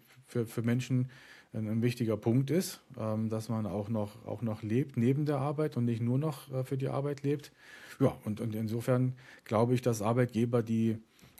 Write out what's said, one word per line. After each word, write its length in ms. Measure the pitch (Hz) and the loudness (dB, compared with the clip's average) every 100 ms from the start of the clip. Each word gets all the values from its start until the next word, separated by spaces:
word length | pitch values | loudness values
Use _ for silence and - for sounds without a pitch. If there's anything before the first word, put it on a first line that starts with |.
| - - - | -14 -20 -6
für, 180 | 123 117 | -4 -2
für 160 | - | -2
Menschen 480 | 113 123 127 127 127 - - - - | 0 0 2 0 0 -6 -20 -20 -12
ein, 140 | 113 107 | -6 -2
ein 140 | 113 | 2
wichtiger 340 | 120 120 110 107 | 2 2 0 0
Punkt 340 | 117 120 139 | 2 2 4
ist, 300 | 160 185 - - - | 0 -2 -6 -16 -8
ähm, 320 | 110 110 110 | -4 -2 -2
dass 220 | 110 110 | -2 -2
man 160 | 113 104 | -2 -2
auch 240 | 95 104 | -2 -2
noch, 340 | 113 104 113 | -2 -4 -6
auch 160 | 107 107 | -10 -6
noch 220 | 117 104 | -4 -4
lebt 340 | 104 117 143 - | -2 0 0 2
neben 300 | 117 139 151 | 2 2 2
der 100 | 143 | 0
Arbeit 400 | 139 147 156 - | 0 -2 -2 0
und 80 | |
nicht 160 | 120 113 | 0 0
nur 180 | 117 131 | 0 0
noch, 320 | 156 147 - | 0 -4 -6
äh, 140 | 131 | -6
für 140 | 127 135 | -4 -4
die 100 | 135 | -2
Arbeit 340 | 131 143 143 | -2 -4 -2
lebt. 300 | 139 143 - _ - - - - | -2 -2 -4 _ -20 -20 -12 2
Ja, 160 | 131 - | 2 2
und, 160 | - 107 | -4 -4
und 140 | 113 | -4
insofern 600 | 110 110 117 117 127 127 127 - - | -2 -2 -2 2 2 2 -2 -12 -18
glaube 300 | - 110 120 | 0 2 4
ich, 80 | 123 | 4
dass 180 | 123 107 | 2 2
Arbeitgeber, 640 | 104 120 123 107 120 120 | 2 2 2 2 2 2
die, 340 | 117 113 113 110 - _ - | 2 2 2 0 -6 _ -20